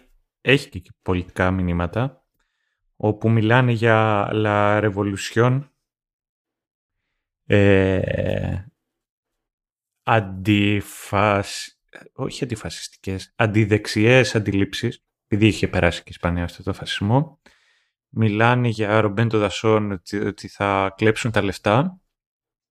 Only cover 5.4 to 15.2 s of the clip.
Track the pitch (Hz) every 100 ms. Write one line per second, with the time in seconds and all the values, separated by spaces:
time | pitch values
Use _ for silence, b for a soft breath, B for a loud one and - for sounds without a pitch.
5.4 | 120 131 143 _ _ _ _ _ _ _
6.4 | _ _ _ _ _ _ _ _ _ _
7.4 | - 104 101 95 95 95 - - 98 98
8.4 | 95 90 - _ _ _ _ _ _ _
9.4 | _ _ _ _ _ _ - 113 98 95
10.4 | 95 104 101 104 - - - 101 107 101
11.4 | 101 - - _ _ - - - - -
12.4 | 127 117 85 - - - - 95 - -
13.4 | 110 104 104 104 - 110 110 131 117 113
14.4 | 101 98 98 - 117 - _ _